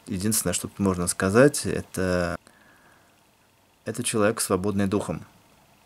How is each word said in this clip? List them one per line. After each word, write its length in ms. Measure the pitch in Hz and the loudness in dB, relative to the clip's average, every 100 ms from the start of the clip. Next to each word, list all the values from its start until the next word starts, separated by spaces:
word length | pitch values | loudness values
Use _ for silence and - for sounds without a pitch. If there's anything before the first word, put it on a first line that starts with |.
| - | -8
единственное, 460 | 95 107 107 87 | -4 -2 0 -2
что 140 | - 98 | -4 -8
тут 120 | - | -2
можно 280 | 95 90 87 | 0 0 -2
сказать, 580 | - 95 110 147 - 98 | -2 2 6 6 4 -4
это, 720 | 78 - - 92 90 85 85 - - - - _ - _ _ _ _ _ _ _ _ - | -4 -6 -4 -2 0 -2 -6 -14 -20 -20 -20 _ -20 _ _ _ _ _ _ _ _ -12
это 180 | 113 | -8
человек, 380 | 117 113 101 - | -4 2 2 2
свободный 460 | - 95 101 98 98 | 0 0 0 0 0
духом. 380 | 101 - 80 - - _ _ _ _ | 0 -2 -8 -10 -20 _ _ _ _